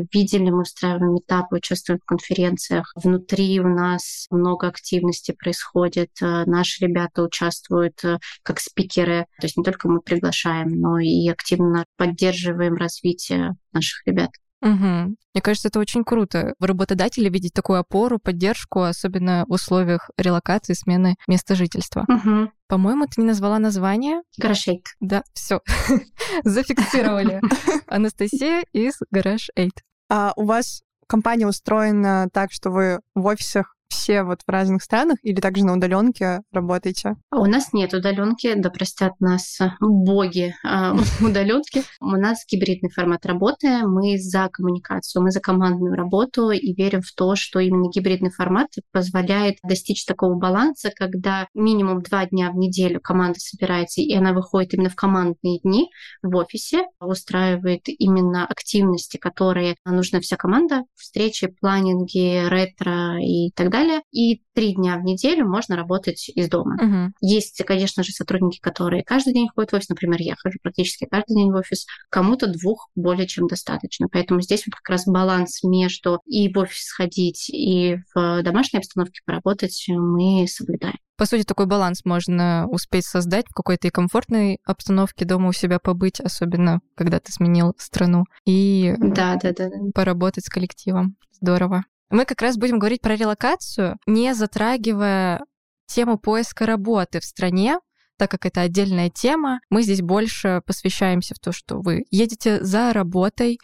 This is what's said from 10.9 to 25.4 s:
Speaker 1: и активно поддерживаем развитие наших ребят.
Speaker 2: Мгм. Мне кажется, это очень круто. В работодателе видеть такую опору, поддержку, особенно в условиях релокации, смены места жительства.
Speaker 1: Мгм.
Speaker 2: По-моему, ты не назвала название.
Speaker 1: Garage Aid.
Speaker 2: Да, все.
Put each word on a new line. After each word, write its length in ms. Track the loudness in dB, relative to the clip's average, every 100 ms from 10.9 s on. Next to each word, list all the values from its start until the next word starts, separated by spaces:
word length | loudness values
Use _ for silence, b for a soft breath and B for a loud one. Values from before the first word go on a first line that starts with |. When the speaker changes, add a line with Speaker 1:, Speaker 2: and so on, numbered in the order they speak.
| 2
Speaker 1:
и 320 | 2 2 2
активно 560 | -2 -2 0 2 2 -2 -2
поддерживаем 760 | -2 0 0 0 -4 -2 0
развитие 840 | 0 -4 -4 -4 -4 -4 -2 -2 -6 _
наших 340 | -4 -4 -6 -2
ребят. 240 | -2 -2 -6 _ -4
Speaker 2:
Мгм. 560 | 0 2 2 0 -2 -8 _
Мне 80 | -2
кажется, 280 | 0 -2 -2
это 100 | -2
очень 240 | -2 -2
круто. 500 | 0 0 0 -2 -4 -2
В 60 | -2
работодателе 640 | 0 0 0 0 0 0
видеть 240 | 0 -2
такую 260 | -4 0 0
опору, 400 | 2 0 0 0
поддержку, 600 | -2 0 0 -2 -4 -2
особенно 640 | -2 -2 -4 -2 0 0 0
в 60 |
условиях 580 | -2 2 2 2 0 -2 -2
релокации, 560 | 0 0 0 -2 0
смены 420 | -4 2 4 4 2 2
места 280 | 0 2 0
жительства. 500 | 0 -2 -6 -4 0
Speaker 1:
Мгм. 440 | 2 4 2 0 _ -2
Speaker 2:
По-моему, 400 | 2 2 2 -2
ты 140 | 0
не 60 | 2
назвала 300 | 2 0 2
название. 640 | 0 0 0 0 -2 -4 -6 -4
Speaker 1:
Garage 280 | 0 0 0
Aid. 160 | -4 -6 -8
Speaker 2:
Да, 240 | -2 -2 -4
все. 280 | -12